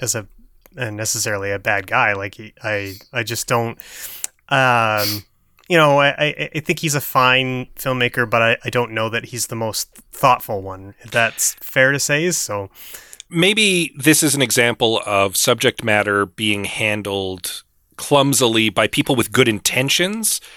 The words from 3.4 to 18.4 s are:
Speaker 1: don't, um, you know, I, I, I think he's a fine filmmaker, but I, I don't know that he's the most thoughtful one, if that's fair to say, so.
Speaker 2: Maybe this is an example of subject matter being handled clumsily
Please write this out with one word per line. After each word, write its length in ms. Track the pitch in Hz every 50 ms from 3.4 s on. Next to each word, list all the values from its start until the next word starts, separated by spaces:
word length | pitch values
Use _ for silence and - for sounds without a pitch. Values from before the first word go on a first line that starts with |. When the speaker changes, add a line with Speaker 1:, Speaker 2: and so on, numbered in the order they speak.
| - -
Speaker 1:
don't, 300 | 131 120 117 117 113 - - - - - - - - - - - - _ _ -
um, 760 | 143 135 131 127 123 120 113 110 107 107 104 101 104 104 101 _ _ _ _ _ _ _ _ _
you 80 | 185
know, 220 | 165 156 147 143 143
I, 100 | 143 139 139 - 151
I, 260 | 151 143 - 151 147 -
I 60 | 156
think 180 | 147 - 175 151
he's 140 | - 160 139
a 60 | 143
fine 640 | - - - 135 127 127 127 131 131 131 127 127 127 - -
filmmaker, 520 | - - 139 131 127 123 120 - - 123 113
but 120 | 113 117 113
I, 140 | 113 120 - -
I 60 | 127
don't 220 | - 123 120 117 113
know 160 | 110 110 113
that 160 | 107 117 123
he's 220 | 117 - 120 107 -
the 80 | -
most 360 | 113 113 110 104 - - - _ - - _ -
thoughtful 500 | - - 135 127 120 - - 113 98 95
one, 320 | 95 95 95 95 98 98 _
if 100 | - 113
that's 440 | - 120 117 113 - - - - -
fair 360 | - - - - 139 131 131
to 80 | 139 143
say, 320 | - - 147 147 160 180
so. 400 | 170 - - - 110 101 98 95 - - - - - - - - - - - -
Speaker 2:
Maybe 600 | - 165 170 190 214 208 220 202 190 175 165 156 -
this 260 | 147 123 151 156 - -
is 120 | 151 127
an 60 | - 139
example 600 | 120 107 127 123 120 117 - 123 113 113 107 -
of 320 | - 104 98 98 98 95
subject 460 | - - - 123 117 120 127 - - -
matter 440 | 117 107 104 101 104 101 101 101
being 380 | 95 - - 113 107 104 101 101
handled 960 | 95 - - 110 107 104 107 101 104 98 98 95 95 92 92 - - - - - _ _ _ _ _ _
clumsily 720 | - - - 147 143 135 139 135 -